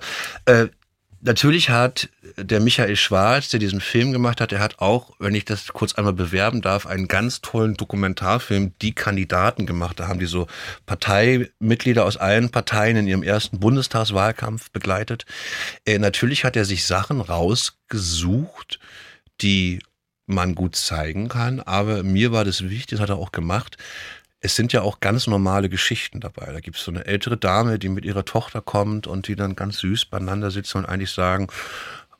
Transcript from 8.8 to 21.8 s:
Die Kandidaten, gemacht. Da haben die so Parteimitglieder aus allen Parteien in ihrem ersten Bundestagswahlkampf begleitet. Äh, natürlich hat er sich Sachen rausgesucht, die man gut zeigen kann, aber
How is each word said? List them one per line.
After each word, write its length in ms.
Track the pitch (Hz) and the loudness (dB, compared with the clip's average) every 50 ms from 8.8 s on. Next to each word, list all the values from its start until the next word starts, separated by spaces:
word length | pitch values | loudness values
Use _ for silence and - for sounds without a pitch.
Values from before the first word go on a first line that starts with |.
Die 120 | - 110 - | -4 -4 -2
Kandidaten, 720 | - - 107 98 98 95 - 90 90 95 113 - - 101 | -2 -2 -2 0 -2 -2 0 2 2 2 2 2 0 -4
gemacht. 340 | 80 85 87 87 87 87 - | -2 -2 -2 -2 -4 -6 -6
Da 80 | 87 90 | -6 -4
haben 120 | 95 90 | -4 -2
die 60 | 92 | -2
so 220 | 85 85 90 85 - - - - - - - _ | -2 -2 -2 -4 -4 -8 -14 -12 -12 -14 -14 _
Parteimitglieder 1200 | - 101 - - - 98 101 110 123 131 123 120 - _ - 110 110 117 117 - 127 120 113 101 | -8 -6 -4 0 2 4 4 6 6 4 4 2 -2 _ -2 2 2 2 2 4 2 4 4 4
aus 120 | 95 107 - | 2 2 0
allen 320 | 95 95 104 113 120 120 | 2 2 4 4 2 2
Parteien 460 | - 123 - - - 107 104 110 117 | 0 -2 -2 0 0 2 2 4 4
in 120 | 110 104 98 | 4 2 2
ihrem 160 | 95 95 - | 2 2 2
ersten 360 | 95 101 107 - - - 95 | 2 0 0 0 -2 -4 2
Bundestagswahlkampf 1120 | 98 110 131 135 127 - - 113 110 104 101 95 98 110 113 - 117 110 110 113 - - | 4 4 4 4 0 0 -2 -2 -2 0 0 2 2 2 0 -2 -6 -6 -6 -8 -10 -10
begleitet. 540 | - 98 - 101 92 95 110 - 117 113 - - - - - - - - - - - - - | -10 -6 -2 -2 -2 -2 -2 -4 -8 -10 -10 -14 -14 -12 -10 -10 -8 -8 -8 -8 -10 -6 0
Äh, 140 | 107 107 101 | 2 2 4
natürlich 460 | 107 101 98 - - 123 143 - - | 4 2 2 2 0 2 2 2 0
hat 100 | 131 - | 0 2
er 100 | 117 104 | 2 0
sich 200 | 95 98 85 - | 0 0 -2 0
Sachen 340 | - 90 95 101 - 151 131 | 0 0 0 0 0 -2 -2
rausgesucht, 1600 | 98 90 87 85 85 87 117 127 - - - _ _ - - 107 92 85 82 80 85 90 98 127 160 - - - - - - - - - - - - - - _ _ _ _ - | -2 -2 0 0 2 2 2 2 0 -4 -6 _ _ -6 -4 -4 -2 -2 -2 0 2 2 2 2 0 -2 -8 -16 -14 -14 -14 -14 -14 -20 -20 -20 -20 -20 -20 _ _ _ _ 0
die 380 | - 101 98 95 92 90 87 95 - _ _ _ _ _ _ _ _ | 2 4 4 6 4 2 0 -4 -8 _ _ _ _ _ _ _ _
man 300 | - 98 92 90 92 87 | -2 0 0 2 0 0
gut 200 | - 90 87 - | 0 -2 -2 0
zeigen 520 | - - - - 78 76 78 80 95 107 120 | -2 -4 -2 -2 -2 -4 -4 -4 -4 -4 -4
kann, 320 | 123 120 117 123 131 131 | -2 -2 -2 -2 -2 -4
aber 440 | - - 92 98 | -4 -2 0 0